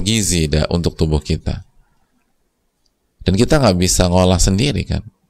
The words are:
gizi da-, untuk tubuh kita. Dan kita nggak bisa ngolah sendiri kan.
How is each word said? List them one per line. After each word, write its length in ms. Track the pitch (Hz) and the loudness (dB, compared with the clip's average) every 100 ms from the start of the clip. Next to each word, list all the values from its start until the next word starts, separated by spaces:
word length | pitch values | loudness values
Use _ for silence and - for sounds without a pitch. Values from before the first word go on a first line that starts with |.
| 90 | 2
gizi 400 | 113 90 90 78 | -2 0 0 0
da-, 240 | 76 78 | 0 -2
untuk 240 | 87 80 | -2 -2
tubuh 240 | - 80 76 | -2 -2 -2
kita. 480 | - 82 - 73 - _ _ _ _ _ _ _ _ _ _ _ _ _ _ - | -2 -6 -6 -10 -12 _ _ _ _ _ _ _ _ _ _ _ _ _ _ -8
Dan 160 | - 95 | -2 0
kita 240 | 123 156 | 2 4
nggak 160 | 123 90 | 4 2
bisa 320 | 90 - 90 | 0 0 0
ngolah 320 | 90 92 90 | 2 2 2
sendiri 400 | - 95 143 95 | 2 0 -2 -4
kan. 240 | - - 110 _ _ | -4 -6 -8 _ _